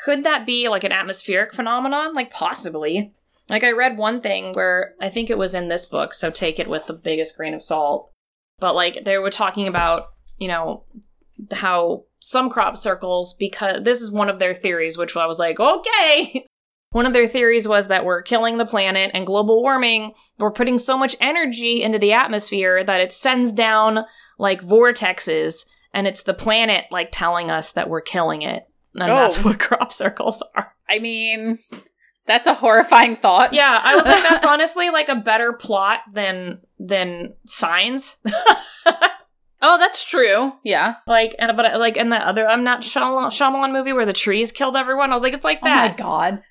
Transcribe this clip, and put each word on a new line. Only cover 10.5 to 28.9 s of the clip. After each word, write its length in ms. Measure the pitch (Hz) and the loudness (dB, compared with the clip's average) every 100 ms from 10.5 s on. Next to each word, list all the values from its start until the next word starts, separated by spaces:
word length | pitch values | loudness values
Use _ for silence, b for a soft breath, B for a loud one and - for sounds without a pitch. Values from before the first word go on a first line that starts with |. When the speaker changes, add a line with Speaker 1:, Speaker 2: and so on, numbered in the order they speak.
| 170 160 - - 214 - _ _ - 202 | -6 -6 -10 -16 -20 -20 _ _ -20 -12
Speaker 1:
how 540 | 196 190 175 170 - - _ | -6 -2 0 0 -2 -10 _
some 300 | - 254 254 | -4 -2 0
crop 280 | 233 190 - | 0 -2 -2
circles, 560 | 214 185 185 180 175 | -4 -4 -2 -2 -4
because 500 | - - - 196 190 | -6 -8 -4 -4 -2
this 180 | 214 240 | 0 0
is 100 | 220 | -2
one 180 | 208 202 | -2 -2
of 100 | 185 | 0
their 140 | 185 | -2
theories, 440 | 180 190 170 160 165 | -2 -2 -2 -2 -4
which 180 | 170 170 | -4 -2
I 80 | 165 | -2
was 140 | 160 | 0
like, 200 | 170 160 | -2 2
"Okay." 840 | 262 349 440 427 320 302 285 262 - | 2 2 0 2 4 2 0 -8 -12
<laughs> 40 | _ _ _ _ | _ _ _ _
One 160 | 233 254 | -2 2
of 60 | |
their 140 | 240 233 | 4 2
theories 400 | 254 233 233 214 | 2 4 4 2
was 200 | 208 196 | 2 2
that 180 | 190 180 | 0 0
we're 160 | 175 | -4
killing 360 | 180 233 226 233 | 0 0 0 -2
the 100 | 226 | -2
planet 420 | 214 190 190 196 185 | 0 0 0 -2 -2
and 100 | 185 | -2
global 380 | 202 214 226 | 0 2 2
warming, 500 | 262 262 233 226 214 b b - | 2 2 2 0 -2 b b -4
we're 140 | 208 | -4
putting 260 | 208 247 247 | 0 0 0
so 180 | 262 262 | 0 0
much 200 | 262 - | -2 0
energy 640 | 247 339 302 233 233 233 | -2 0 -4 -4 -2 -2
into 160 | 220 214 | 0 0
the 160 | 208 | 2
atmosphere 720 | 226 247 208 - 196 185 185 | 2 2 -2 -4 -2 0 0
that 180 | 196 185 | 0 0
it 100 | 185 | 0
sends 400 | - 262 254 247 | 0 0 0 0
down, 540 | 214 220 220 220 220 220 B B - | 0 2 2 2 0 -4 B B -4
like, 240 | 196 185 | -2 -2
vortexes, 1040 | 180 220 240 240 185 180 - 160 160 - - _ _ | 2 6 6 2 -2 -4 -4 -2 -2 -6 -10 _ _
and 140 | 202 196 | -4 -4
it's 160 | 190 | -2
the 140 | - 185 | -4 -4
planet, 500 | 220 220 220 185 - | 0 0 2 -2 -4
like, 180 | 175 170 | -6 -6
telling 380 | - 170 175 165 | -4 -2 -2 -2
us 220 | 160 156 | -4 -4
that 180 | 175 165 | -6 -6
we're 100 | 160 | -6
killing 440 | 160 185 160 156 | -6 -2 -2 -2
it. 200 | 151 - - _ _ | -6 -8 -12 _ _